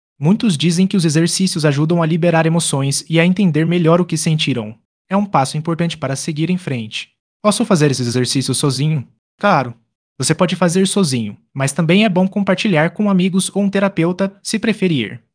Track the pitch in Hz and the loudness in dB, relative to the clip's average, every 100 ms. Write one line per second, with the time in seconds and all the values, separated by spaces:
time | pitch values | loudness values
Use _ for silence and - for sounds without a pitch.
0 | _ - 147 220 226 143 170 170 190 202 | _ -4 0 2 0 0 0 2 0 2
1 | 165 151 170 - 185 165 151 139 160 175 | 2 2 0 0 -2 0 0 2 2 2
2 | 160 170 175 165 160 165 160 139 139 139 | 0 0 2 2 2 0 0 -2 -2 -4
3 | - 165 170 185 190 147 160 175 160 175 | -2 2 2 2 2 2 0 2 4 4
4 | 175 160 165 156 - 123 107 113 _ _ | 2 -2 0 0 0 -4 -6 -12 _ _
5 | - 190 202 156 135 151 160 165 170 156 | -4 -2 0 0 0 -2 -4 -2 -4 -4
6 | 135 135 - 147 165 180 - 127 110 - | -6 -6 -6 -4 -2 -2 -4 -6 -6 -12
7 | - _ _ _ 208 202 226 180 147 131 | -14 _ _ _ -2 0 2 2 2 2
8 | 120 120 123 139 131 127 147 127 151 156 | -2 0 0 -2 -2 -2 0 0 -2 -2
9 | - _ _ _ 208 160 120 - _ _ | -6 _ _ _ 2 2 0 -8 _ _
10 | _ - 131 156 180 180 180 185 190 202 | _ -6 -2 0 0 0 0 2 0 2
11 | 165 127 104 - _ 135 135 - 160 190 | 0 -2 -6 -10 _ -4 -4 0 0 2
12 | 220 180 190 208 196 185 220 151 165 175 | 2 2 0 0 -2 0 2 2 0 0
13 | 208 190 185 185 - 190 202 196 196 196 | 0 2 2 0 -2 -2 -2 0 -2 0
14 | 165 175 196 - - 220 226 - 185 143 | -2 0 -4 -6 -8 -4 -2 0 0 0
15 | 104 123 _ | -4 -8 _